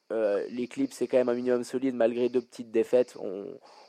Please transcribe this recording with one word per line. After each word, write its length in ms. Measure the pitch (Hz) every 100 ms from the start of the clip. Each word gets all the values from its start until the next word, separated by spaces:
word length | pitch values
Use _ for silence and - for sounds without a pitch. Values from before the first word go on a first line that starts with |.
| -
euh, 320 | 113 104 101 -
les 160 | 120 120
Clips, 260 | 135 139
c'est 140 | - 123
quand 120 | 127
même 100 | 123
un 40 |
minimum 300 | 120 123 123
solide 300 | 120 127 135
malgré 340 | 123 113 120 123
deux 140 | 123
petites 280 | 117 - 117
défaites. 440 | 113 110 123 127 -
On, 280 | 104 95 92 - - -